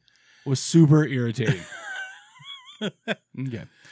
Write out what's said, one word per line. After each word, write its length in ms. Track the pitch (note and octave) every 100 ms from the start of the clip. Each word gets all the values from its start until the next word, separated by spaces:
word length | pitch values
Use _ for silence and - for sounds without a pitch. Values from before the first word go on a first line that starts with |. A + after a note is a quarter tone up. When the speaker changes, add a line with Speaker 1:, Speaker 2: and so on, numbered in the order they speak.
| _ _ _ _ C#3+
Speaker 1:
was 160 | C3
super 420 | - E3 D3 D3+ D3
irritating. 540 | C3 A#2 A#2 A#2 F#2 -
Speaker 2:
<laughs> 60 | - - F#5+ F#5+ F#5+ - B5 C6 - - -
Speaker 1:
Okay. 840 | G#3 - - - _ - C3 A2 - _ -